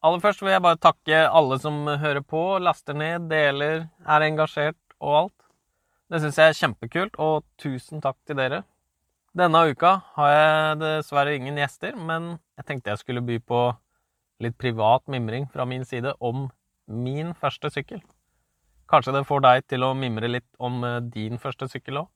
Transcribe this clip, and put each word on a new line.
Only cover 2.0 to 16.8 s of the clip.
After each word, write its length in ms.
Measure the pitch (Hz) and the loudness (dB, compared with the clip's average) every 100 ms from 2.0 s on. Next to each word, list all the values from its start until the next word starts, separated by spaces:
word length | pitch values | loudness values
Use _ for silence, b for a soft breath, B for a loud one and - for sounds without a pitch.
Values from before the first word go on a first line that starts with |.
| 151 143 | -2 -4
på, 400 | 139 160 175 190 | -4 -4 -2 0
laster 320 | 180 151 - | 0 -2 -4
ned, 320 | 147 156 170 165 | -6 -4 -6 -4
deler, 560 | 156 147 139 147 160 160 _ - | 0 2 0 -2 -4 -6 _ 0
er 200 | 156 156 | 2 2
engasjert 500 | 156 156 - 147 160 _ _ | 0 -2 -2 -4 -6 _ _
og 140 | 151 147 | 0 2
alt. 240 | 180 _ _ _ _ _ _ _ _ | 2 _ _ _ _ _ _ _ _
Det 120 | 170 | -4
synes 160 | 151 143 | -2 6
jeg 140 | 160 | 6
er 80 | 156 | 6
kjempekult, 580 | 160 107 117 165 196 - | -4 -4 -6 -4 -4 -2
og 300 | 156 156 - _ | -2 -2 -4 _
tusen 420 | 151 131 - 156 | -8 -8 -10 -6
takk 160 | 139 131 _ | -6 -6 _
til 100 | 143 | -2
dere. 220 | 131 151 196 _ _ _ _ _ _ 175 | -2 -2 -8 _ _ _ _ _ _ 0
Denne 280 | 180 160 165 | 4 6 4
uka 240 | 131 170 190 - - | 4 2 2 -2 0
har 100 | 147 147 | 4 6
jeg 420 | 156 156 156 156 | 6 4 0 -2
dessverre 500 | 156 156 147 143 143 | -2 -4 -2 0 0
ingen 240 | 147 127 147 | -2 -4 -4
gjester, 400 | 143 - 185 262 | -4 -4 -12 -10
men 400 | 165 165 170 170 _ - | -6 -6 -6 -12 _ -20
jeg 80 | - | -10
tenkte 260 | 139 101 | -10 -6
jeg 80 | 104 | -8
skulle 240 | - 123 123 | -6 -6 -4
by 140 | 117 | -6
på 240 | - 120 123 120 _ _ _ _ _ _ | -2 0 0 -2 _ _ _ _ _ _
litt 180 | 117 117 | -8 -6
privat 420 | 131 113 107 127 - | -6 0 2 2 0
mimring 420 | 135 113 117 139 | -6 -4 -6 -8
fra 160 | - 127 | -6 -6
min 180 | 127 | -6
side 300 | 127 127 127 139 | -8 -6 -6 -6
om 300 | 120 123 135 - _ _ | -6 -6 -8 -12 _ _